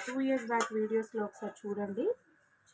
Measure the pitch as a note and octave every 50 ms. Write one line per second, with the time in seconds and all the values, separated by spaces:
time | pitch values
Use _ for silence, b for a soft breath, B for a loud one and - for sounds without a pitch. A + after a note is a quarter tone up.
0 | - B3+ B3+ C4+ C4+ C4+ C4+ B3 A#3 A3+ A#3 A#3 - - A3 G#3+ G#3+ G#3+ A3 A3
1 | A3 - - A3 G#3 G#3 - - G#3+ G3+ - - - G3+ G3+ G#3 G#3 G3 G3 A3
2 | D#4+ A4 B4+ - _ _ _ _ _ _ _ _ _ -